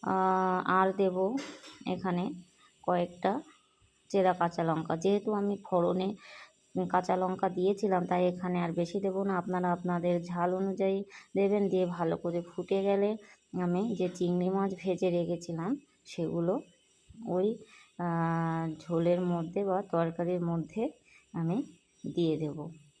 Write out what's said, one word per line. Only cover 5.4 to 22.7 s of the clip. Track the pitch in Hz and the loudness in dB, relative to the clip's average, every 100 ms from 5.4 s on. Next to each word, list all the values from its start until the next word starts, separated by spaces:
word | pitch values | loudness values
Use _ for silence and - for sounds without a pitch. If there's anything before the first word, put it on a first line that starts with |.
| 202 202 | -2 -2
ফোড়নে | - 180 175 180 190 214 - - - _ _ - 180 | 0 2 2 2 -2 -6 -14 -20 -20 _ _ -4 0
কাঁচা | 185 180 185 | 0 2 0
লঙ্কা | 185 185 190 | 0 0 -2
দিয়েছিলাম, | 185 185 202 214 185 175 | 2 0 2 2 0 2
তাই | 180 180 | 2 2
এখানে | 180 180 180 | 0 -2 0
আর | 175 | 0
বেশি | 175 170 202 | -2 -2 -2
দেব | 196 185 | -2 -2
না। | 196 185 | 0 -2
আপনারা | 180 180 180 | -2 0 0
আপনাদের | 175 175 175 175 175 | 0 0 0 2 0
ঝাল | 175 175 175 | -2 -2 0
অনুযায়ী | 185 196 190 190 196 202 - - 190 | 0 -2 0 0 0 -4 -14 -6 0
দেবেন। | 196 208 202 | 2 4 2
দিয়ে | 185 180 | 2 0
ভালো | 175 165 170 | 0 -2 0
করে | 175 170 | -2 -4
ফুটে | 170 - 175 196 | -6 -8 -2 0
গেলে | 196 196 202 214 - - _ | 2 2 2 -2 -8 -20 _
আমি | 180 180 175 226 | -4 0 0 0
যে | 202 180 | -2 -2
চিংড়ি | 180 175 180 180 | 0 0 2 0
মাছ | 196 196 185 | 0 -2 -2
ভেজে | 190 175 185 | -4 0 2
রেখেছিলাম, | 175 170 170 170 165 170 285 _ _ | 0 0 -4 -6 -6 -4 -4 _ _
সেগুলো | - - 165 170 170 226 - _ _ _ _ - - | -18 -6 -2 0 0 0 -4 _ _ _ _ -14 -4
ওই, | 175 196 233 - - - _ | 0 0 -2 -10 -20 -20 _
আহ, | 175 165 165 165 165 165 165 156 | -2 0 0 0 0 -2 -4 -6
ঝোলের | - 170 170 175 | -2 2 4 2
মধ্যে | 180 175 165 175 | 2 0 -2 -2
বা | 202 185 | 0 0
তরকারির | 202 170 165 165 175 180 | 0 0 0 0 -2 0
মধ্যে | 170 170 156 - 247 - _ - _ | 0 -2 -4 -4 -4 -6 _ -20 _
আমি | - 165 196 285 - _ _ - | -4 -2 -2 -4 -10 _ _ -8
দিয়ে | 156 170 156 | -2 0 0
দেব। | 156 143 156 | -2 -6 -10